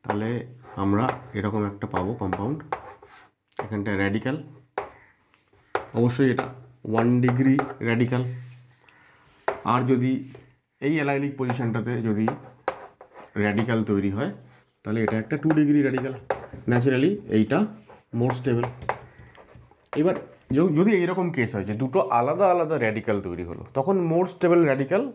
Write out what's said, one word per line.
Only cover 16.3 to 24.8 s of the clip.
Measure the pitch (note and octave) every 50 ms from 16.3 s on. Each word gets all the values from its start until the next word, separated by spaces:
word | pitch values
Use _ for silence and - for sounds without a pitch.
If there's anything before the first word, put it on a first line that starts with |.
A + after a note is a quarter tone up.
| - - - - - - - B2+
ন্যাচারালি | B2 A#2+ A#2+ C3+ C3 B2+ C#3 F3+ G#3 - - - - G#2+
এইটা | G#2+ - C3+ F3+ G#3+ G#3+ - - - - - - _ _ - A#2+
more | A#2+ C3 B2+ B2
stable। | - C3 A#2+ A#2 A#2+ - - - - - - - - - - - - - _ - - _ - - - _ _ _ _ _ - D3
এবার | D3+ F#3 - - - - - _ _ _ C3
য-, | C#3 E3+ F#3 D3+ D3+
যদি | F#3+ G#3+ G#3+ F3+
এইরকম | F3 F3 F3+ F#3+ F#3 F3 -
কেস | C3 A#2+ A2+ -
হয় | G2+ F#2
যে | G#2 G#2+ A2+
দুটো | C3 B2+ B2 F#3+ - - - A#2+
আলাদা | A#2+ C#3 D#3+ F3 G3+ F3+ F3+
আলাদা | F3 E3 D3+ D#3+ C3+
র্যাডিক্যাল | A#2 A2 G#2+ A2 - A2+ G#2+ G2+ G2
তৈরি | F#2 F2 E2+ F2 E2+
হলো, | - - - - -
তখন | C3+ C3+ F3 G3 F#3+ F3 E3
more | E3 F3 F#3 F3 -
stable | - - E3+ F3 F3 E3 C#3+
radical | C3 C#3